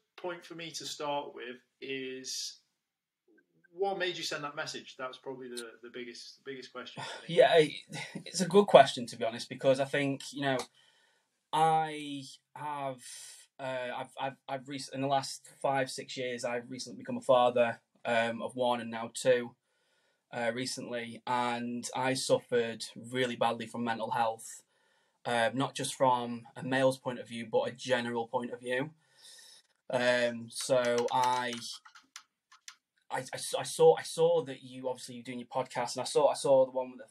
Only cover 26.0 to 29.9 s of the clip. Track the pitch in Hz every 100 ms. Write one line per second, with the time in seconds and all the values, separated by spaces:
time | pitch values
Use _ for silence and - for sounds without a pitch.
26 | 131 123 120 117 113 - 127 131 131 131
27 | 131 120 104 117 110 117 117 - 127 123
28 | 120 117 117 127 120 120 123 127 156 -
29 | _ _ - - - - _ _ -